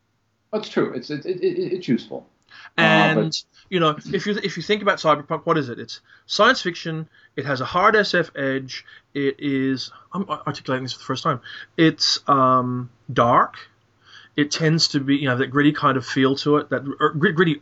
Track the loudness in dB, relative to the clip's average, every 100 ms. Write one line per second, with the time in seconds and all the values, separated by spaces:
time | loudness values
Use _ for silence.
0 | _ _ _ _ -8 -6 -4 -2 -2 -4
1 | -8 -8 -6 -2 -2 -2 -4 -4 -2 -2
2 | -2 -14 -14 _ _ -20 -10 2 4 6
3 | 4 2 0 -4 -12 _ -6 0 0 0
4 | -4 -4 -2 -2 -4 -6 -4 -2 0 0
5 | 2 2 0 -6 0 0 0 -8 -12 -16
6 | _ -20 -8 2 4 4 -2 -6 -8 -8
7 | -10 _ _ -10 -4 -4 -2 2 4 4
8 | 2 0 -2 -4 -4 -4 -6 -14 -16 -20
9 | _ -4 -4 -2 -4 -2 0 -2 -6 -16
10 | -12 -8 -6 -6 -8 -8 -4 -6 -6 -10
11 | -8 -4 -2 -4 -6 -18 -8 2 2 2
12 | -2 -2 0 4 4 4 2 -4 -8 _
13 | -6 2 4 4 2 -4 -20 _ _ _
14 | _ -20 -8 -2 -2 2 2 2 2 0
15 | 0 0 0 0 0 4 2 4 0 0
16 | -2 2 2 2 2 2 0 -6 -6 -2
17 | 0 2 0 2 2 0